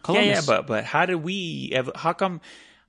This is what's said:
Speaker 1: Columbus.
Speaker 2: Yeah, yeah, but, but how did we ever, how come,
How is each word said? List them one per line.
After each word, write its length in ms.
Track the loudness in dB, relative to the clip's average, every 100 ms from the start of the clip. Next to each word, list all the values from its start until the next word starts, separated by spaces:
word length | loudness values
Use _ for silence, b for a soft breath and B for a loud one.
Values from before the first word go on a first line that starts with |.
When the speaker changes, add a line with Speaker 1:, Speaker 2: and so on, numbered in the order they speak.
Speaker 1:
Columbus. 240 | 0 4 4
Speaker 2:
Yeah, 60 | 4
yeah, 60 | 2
but, 220 | 2 2
but 160 | -2
how 220 | 0 0 2
did 100 | 0
we 560 | -4 -6 -6 -6 -2
ever, 180 | -2 -2 -4
how 180 | -4
come, 280 | 0 -2 -4 B B B B